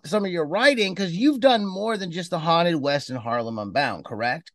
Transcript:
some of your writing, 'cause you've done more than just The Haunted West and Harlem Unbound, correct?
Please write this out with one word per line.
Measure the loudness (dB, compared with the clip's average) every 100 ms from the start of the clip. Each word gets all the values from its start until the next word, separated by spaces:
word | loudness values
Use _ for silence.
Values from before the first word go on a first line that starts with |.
some | 0 -2 0
of |
your | -2 -2
writing, | 2 2 4 0
'cause | -2 -4
you've | 2 2 4
done | 4 4 2
more | -2 -4 -4
than | -4
just | -8 -6
The | -4
Haunted | 2 4 4 2
West | 0 -2 -2
and | -8
Harlem | -4 -2 -2 -6
Unbound, | -2 0 0 -4
correct? | -8 -4 -4 -4 -8